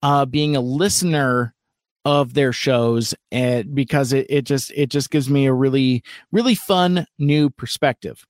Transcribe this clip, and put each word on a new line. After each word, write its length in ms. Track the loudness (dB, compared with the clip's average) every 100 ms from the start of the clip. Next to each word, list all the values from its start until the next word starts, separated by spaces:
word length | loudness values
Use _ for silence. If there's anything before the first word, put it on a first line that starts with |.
uh, 240 | 2 2 2
being 300 | 0 0 0
a 60 |
listener 920 | -2 0 0 0 0 0 2 0 -2 _ _ _ _ _
of 320 | 0 0 2 0
their 180 | 0
shows, 600 | 0 0 2 2 0 -2 -6 _
and 420 | -2 0 -2 -4
because 400 | -4 -2 0 0
it, 140 | 0 0
it 140 | -2
just, 280 | 0 -4 -4 -4
it 160 | -2
just 180 | -2 -2
gives 180 | -2 0
me 200 | 2 2
a 60 |
really, 500 | 2 2 2 2 0 -4 -20 _
really 220 | 0 2
fun 540 | 0 0 2 2 0 -4 _
new 320 | 0 2 2
perspective. 800 | -2 -12 -2 -2 -2 -10 -14 _